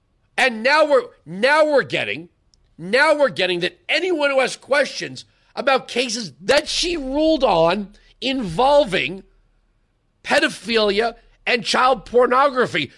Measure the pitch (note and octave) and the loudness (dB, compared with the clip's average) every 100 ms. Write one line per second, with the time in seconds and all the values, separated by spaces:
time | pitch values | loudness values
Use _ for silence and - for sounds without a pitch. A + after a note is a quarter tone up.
0 | _ _ _ - B3+ A3 A#3 D4+ D4+ C4+ | _ _ _ -2 -2 -2 0 2 4 2
1 | - - - F3+ B3 D4+ D4+ C#4 D3 D#3 | 0 -8 -16 -2 2 4 4 2 0 -4
2 | A2+ A2+ E3+ _ _ _ _ - E3+ A#3+ | -4 -6 -10 _ _ _ _ -16 -2 2
3 | D4+ D4 C4+ D#3+ F3+ F3 F3 - - D4 | 4 4 0 0 -2 -2 -4 -6 -6 -4
4 | F#4 D#4+ C#4+ C4+ A#3+ - - C#4 C4+ - | -2 0 0 0 0 -4 -4 -2 -2 -6
5 | D#3 C3 - _ _ - B3 C4 - A#3 | -12 -12 -20 _ _ -6 0 0 -2 -6
6 | B3+ A3 F#3+ B2+ G3 C#4+ D4 - E4+ E4+ | -4 -6 -10 -6 0 0 0 -4 -4 -4
7 | C4 C#4 D#4+ D#4 A#3+ F3 E3 G3+ G3 - | -4 0 0 2 2 4 2 0 -4 -14
8 | _ _ B3 C4+ G3 D#3+ C4 D4 C4+ E3+ | _ _ -6 -4 -4 0 4 4 4 0
9 | C3+ F#3+ - _ _ _ _ _ _ _ | -4 -8 -16 _ _ _ _ _ _ _
10 | _ _ - C#4 D4+ F3+ F#3 A3+ G#3 G3 | _ _ -4 0 0 -4 -4 0 0 0
11 | A#3 - _ _ - A#3+ - - B3+ B3 | -2 -4 _ _ -4 -4 -2 0 2 0
12 | - A#3+ B3 B3 C#4+ B3+ A3 E3 C#3 | 0 0 2 2 2 0 -2 -2 -6